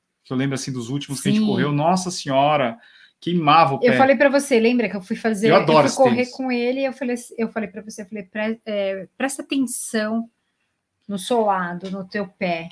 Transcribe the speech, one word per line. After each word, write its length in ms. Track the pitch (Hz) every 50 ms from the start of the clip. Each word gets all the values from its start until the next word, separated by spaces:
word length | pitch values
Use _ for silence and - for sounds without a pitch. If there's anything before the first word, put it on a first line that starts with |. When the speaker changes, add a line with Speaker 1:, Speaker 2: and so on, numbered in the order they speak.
| _ _ _ _
Speaker 1:
que 120 | _ - 135
eu 40 | 127
lembro, 180 | 135 139 139
assim, 160 | 131 - -
dos 180 | 135 127 117 113
últimos 320 | 135 143 139 - 139 -
que 80 | - 196
a 20 |
gente 80 | 208 214
Speaker 2:
Sim. 60 | 214 214
Speaker 1:
correu. 240 | 202 190 - 147
Nossa 400 | 147 143 151 165 185 185 185 185
senhora, 680 | - - - 147 135 135 139 147 151 147 135 117 117 - - - _ _ _ _ _ _
queimava 540 | - 165 175 175 160 143 151 165 165 135 139
o 40 | 127
Speaker 2:
Eu 100 | - 247 -
Speaker 1:
pé. 40 | 127
Speaker 2:
falei 200 | 269 262 269 226
pra 100 | 294 277
você, 320 | 254 285 277 - 277 226
lembra 300 | 220 226 247 247 233 190
que 80 | 190 208
eu 40 |
fui 140 | 185 - 233
fazer, 340 | - - 226 226 196 214 226
Speaker 1:
Eu 60 | -
adoro 160 | - - 143
Speaker 2:
eu 100 | - 302 285
fui 20 | -
Speaker 1:
esse 80 | -
Speaker 2:
correr 200 | - 262 247 233
Speaker 1:
tênis. 160 | 240 247 - -
Speaker 2:
com 160 | - 262 262
ele 300 | 247 240 240 240 262 269
e 40 | 269
eu 60 | 262
falei, 240 | 247 - 285 240 247 240 240 - - -
eu 120 | 226 220
falei 200 | - 220 214 196
pra 120 | - 214
você, 200 | 202 214 226 -
eu 40 | 208
falei, 180 | 190 214 208 196
"Pre-, 340 | 190 - 214 214 220 226 226 -
é, 420 | 226 214 202 196 196 196 196 180 - _ -
presta 260 | 254 277 269 - 294
atenção 840 | - 302 277 269 233 240 - - - - 220 214 214 220 226 226 233 _ _ _ _ _ _ _ _ _ _ _ _ _ _ _ -
no 100 | 202 190
solado, 720 | 185 - 247 240 226 208 196 185 180 175 175 175 185 190
no 140 | 185 196 190
teu 240 | 190 - 214 202 190
pé." 400 | _ - 202 180 170 165 165 175